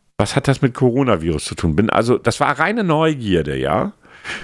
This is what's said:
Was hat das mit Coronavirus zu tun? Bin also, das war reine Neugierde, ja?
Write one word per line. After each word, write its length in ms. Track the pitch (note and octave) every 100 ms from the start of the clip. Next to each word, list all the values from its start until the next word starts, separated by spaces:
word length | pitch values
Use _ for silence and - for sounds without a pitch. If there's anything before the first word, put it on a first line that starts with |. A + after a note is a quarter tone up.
| _ -
Was 200 | G#2 C3+
hat 100 | C3+
das 160 | C3
mit 120 | -
Coronavirus 720 | - B2+ B2 C3 F#2 E2 D2+ -
zu 100 | -
tun? 180 | E2+
Bin 160 | D2+ G#2+
also, 280 | - A2+ A#2+
das 200 | A#2+ -
war 180 | C#3 C#3+
reine 240 | E3 A#3
Neugierde, 720 | F#3+ D3+ D#3+ C#3+ G#2+ F2 C#2 C2+
ja? 380 | C2 F#2 G#3 - _ - - -